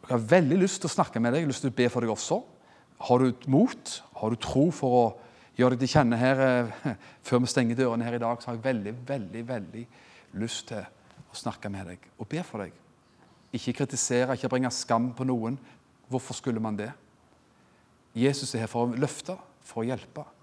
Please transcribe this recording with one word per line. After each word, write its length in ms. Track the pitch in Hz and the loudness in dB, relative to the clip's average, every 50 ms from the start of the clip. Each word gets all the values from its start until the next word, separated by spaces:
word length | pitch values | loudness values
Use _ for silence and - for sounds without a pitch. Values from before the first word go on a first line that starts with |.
| - | -4
Jeg 60 | - 127 | 0 0
har 140 | 120 110 107 | 0 4 6
veldig 280 | 160 185 170 131 156 196 | 6 6 6 6 4 4
lyst 200 | 185 196 196 - | 2 2 0 -4
til 80 | - 160 | -4 -4
å 80 | - | 0
snakke 220 | - 175 - - 117 | 0 0 0 2 0
med 140 | 117 120 120 | 2 2 2
deg, 80 | 160 | 2
jeg 60 | 170 | 0
har 60 | 143 127 | -2 -2
lyst 120 | - - | -2 -4
til 80 | 135 110 | -4 2
å 60 | - | 2
be 80 | 123 120 | 2 2
for 100 | - 123 117 | 2 0 -2
deg 80 | 113 107 | 0 -2
også. 240 | - - - 165 220 262 - - _ _ _ - - _ _ _ _ - | -4 -2 -2 -2 -2 -4 -10 -20 _ _ _ -20 -20 _ _ _ _ 0
Har 100 | - 123 123 | 2 4 6
du 80 | 131 127 - - - 139 | 6 4 2 -2 0 4
mot, 420 | 131 151 226 262 - - - - - - - - - - | 6 6 6 4 2 -6 -12 -12 -12 -12 -14 -16 -10 -4
har 100 | - 110 | -2 -2
du 60 | 117 - | -2 -2
tro 260 | - - - 127 147 180 | -4 0 2 4 4 4
for 180 | 165 - - 127 123 | 2 0 0 4 4
å 100 | 123 120 110 110 - - - - - - - _ | 6 4 4 0 -6 -20 -20 -20 -20 -20 -14 _
gjøre 180 | - 123 123 127 | 4 4 4 4
deg 80 | 120 135 | 2 -2
til 100 | 123 - | 4 4
kjenne 220 | 156 139 117 120 113 | 4 4 6 2 4
her, 240 | 123 131 135 131 135 | 4 2 4 4 4
eh, 480 | 131 127 123 120 113 107 - - 139 110 | 4 4 2 0 -2 -6 -8 -8 -8 -8
<laughs> 300 | - - - - _ _ | -8 -12 -20 -20 _ _
før 100 | - 127 123 127 | 0 2 2 2
vi 80 | 120 | 2
stenger 280 | - 139 123 117 117 117 | 2 2 2 2 2 2
dørene 280 | 131 123 117 117 117 | 2 2 2 0 -2
her 80 | 120 120 | -2 -4
i 80 | 120 117 | -2 -2
dag, 120 | 113 120 120 | -2 -4 -4
så 60 | - - | -6 -8
har 80 | 120 | -8
jeg 100 | 113 113 | -4 -2
veldig, 260 | 135 127 113 98 101 113 123 123 | -2 -2 -2 -4 -6 -8 -10 -8
veldig, 360 | 123 139 139 104 85 92 113 117 | -8 -6 -6 -6 -8 -10 -12 -8
veldig 380 | 120 131 113 98 80 85 110 120 - - - - - - - - _ - 98 | -8 -8 -8 -8 -10 -14 -16 -16 -16 -20 -20 -20 -20 -20 -20 -20 _ -8 -6
lyst 240 | 110 113 - - - - | -6 -6 -6 -10 -10 -10
til 120 | 120 104 101 | -10 -10 -10
å 520 | - _ _ _ _ - - - _ - | -12 _ _ _ _ -20 -20 -20 _ -16
snakke 360 | - - 117 - - - 104 98 | -8 -8 -8 -8 -8 -10 -8 -8
med 100 | 98 98 85 | -8 -10 -12
deg 80 | 90 - - - _ | -14 -16 -20 -20 _
og 120 | - 107 - | -16 -10 -8
be 120 | - 160 180 | -6 -8 -8
for 100 | - - 110 98 | -8 -8 -10 -10
deg. 80 | 85 - - _ _ _ _ _ _ _ _ _ _ _ _ _ _ - | -10 -12 -20 _ _ _ _ _ _ _ _ _ _ _ _ _ _ -10
Ikke 200 | 117 - 131 120 - | -6 -6 -6 -2 -2
kritisere, 540 | 143 131 - 127 - - 123 123 127 127 131 | -4 -4 -2 -4 -2 0 2 2 2 2 0
ikke 160 | 123 - 123 | -2 -2 -2
bringe 200 | 131 127 131 123 123 | 0 0 0 -2 -4
skam 360 | - - - 120 113 120 127 120 | -6 -2 0 2 2 2 0 -4
på 100 | - 131 | -4 -2
noen. 320 | 127 127 120 110 113 135 135 - - - - _ _ _ _ _ | -2 0 0 -2 -4 -6 -6 -10 -20 -20 -20 _ _ _ _ _
Hvorfor 260 | _ 127 127 - - 120 | _ -4 -4 -4 -4 -10
skulle 260 | - - 135 117 110 110 | -6 -4 -4 -2 -2 -2
man 160 | 113 107 101 | -4 -4 -4
det? 120 | 104 117 139 - _ _ _ _ _ _ _ _ _ _ _ _ _ _ _ _ _ _ _ _ _ _ _ | -6 -8 -10 -16 _ _ _ _ _ _ _ _ _ _ _ _ _ _ _ _ _ _ _ _ _ _ _
Jesus 380 | 113 123 139 139 139 139 - - | 2 2 2 2 0 -4 -4 -4
er 80 | 117 113 | -4 -4
her 80 | 113 | -2
for 160 | - 120 120 | -2 -2 0
å 100 | 123 117 | 0 0
løfte, 380 | 123 147 143 - - - - 185 - - - _ _ _ | -2 -2 -2 -4 -10 -10 -10 -12 -12 -14 -20 _ _ _
for 200 | - - 120 113 | -12 -8 -6 -4
å 40 | |
hjelpe. 360 | 120 131 123 - - - - - - _ _ | -4 -4 -6 -8 -14 -16 -16 -16 -16 _ _